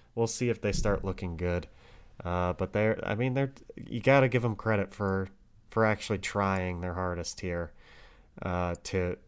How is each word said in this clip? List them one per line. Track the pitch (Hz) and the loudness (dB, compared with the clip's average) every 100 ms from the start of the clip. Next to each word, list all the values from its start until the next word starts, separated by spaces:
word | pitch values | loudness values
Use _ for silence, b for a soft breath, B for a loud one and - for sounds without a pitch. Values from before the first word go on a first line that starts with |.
| b 117 | b -2
We'll | 117 | -2
see | - 120 | 0 -2
if | 113 | 0
they | 104 | 0
start | 95 104 98 95 | 2 2 2 -2
looking | - 92 82 | -4 -6 -2
good. | 87 87 - b b b b - 87 | 0 0 -4 b b b b -10 -4
Uh, | 90 90 | 0 0
but | 87 95 | -2 -2
they're, | 104 110 - - | 2 2 0 -2
I | 104 | 0
mean, | 127 131 | 0 0
they're, | 139 - - - | -2 -4 -18 -16
you | - 117 | -8 0
gotta | 131 139 131 | 6 6 6
give | 120 | 4
them | 117 104 | 0 0
credit | 110 104 98 | 0 2 0
for, | - 98 95 95 - - - - | -2 0 0 -2 -8 -20 -20 -4
for | 113 110 | 2 2
actually | 104 - 98 | 2 -2 -2
trying | - 101 98 95 92 87 | 0 0 2 2 0 -4
their | 90 | -4
hardest | 87 90 87 82 - | -2 -2 -2 -6 -6
here, | 92 87 85 b b b b b b - | -4 -4 -6 b b b b b b -8
uh, | 95 90 87 85 | -4 -2 -2 -4
to, | - 95 90 - | -4 -2 -2 -4